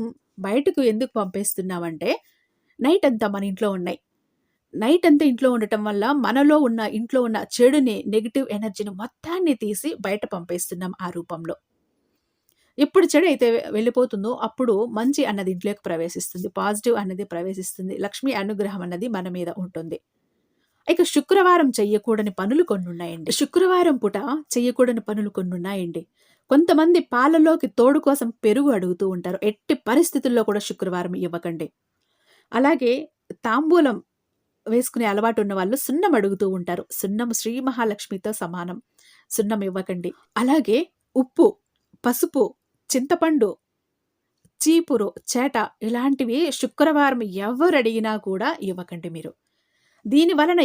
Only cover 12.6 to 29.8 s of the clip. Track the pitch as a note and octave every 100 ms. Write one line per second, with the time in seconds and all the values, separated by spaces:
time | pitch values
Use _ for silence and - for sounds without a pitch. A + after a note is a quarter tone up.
12.6 | _ - C#4+ F#4 E4+ D4 F4+ C#4+ A#3+ A3+
13.6 | - G#3 A#3 B3 B3+ G#3 G3+ B3+ A3+ -
14.6 | B3+ G3 A#3+ G#3+ A#3+ C#4+ C4 G3+ F#3+ F3+
15.6 | G3+ G#3 G3+ E3 E3 F3+ - F3+ F#3+ -
16.6 | F#3+ G#3 A#3+ A3+ G3 F#3 G3+ E3+ F3+ F#3+
17.6 | F#3 - F#3 F#3+ G3+ - C4+ A3+ G3 G#3
18.6 | G3+ G3 F3 F3 B3 G3+ F3+ F3+ E3+ E3
19.6 | F3+ E3 E3 - _ _ _ _ _ _
20.6 | _ _ - E4+ F4 D4 - G4 F4+ F4+
21.6 | C#4+ A#3 G#3 G#3 A3 A3 G#3+ F#3+ G3 C#4+
22.6 | F4 G3+ F3 E3+ F3 E3 - - C#4+ F4+
23.6 | F#4 F#4 F4+ C4+ G#3 G3 B3 D4 D4 B3+
24.6 | B3 B3 B3+ A#3 G#3+ G#3+ G#3 G3+ F3+ F3+
25.6 | F#3 G3+ F3 E3 E3+ _ _ _ - C4+
26.6 | E4+ D#4 D#4+ F4 D#4+ A#3+ C4+ E4 D#4 E4
27.6 | G#3+ - A#3+ C#4+ D4 C#4 A#3 - A3 A3
28.6 | C#4+ A3 F3+ F3 G3 F#3 F3+ F#3 G#3 G#3+
29.6 | - D4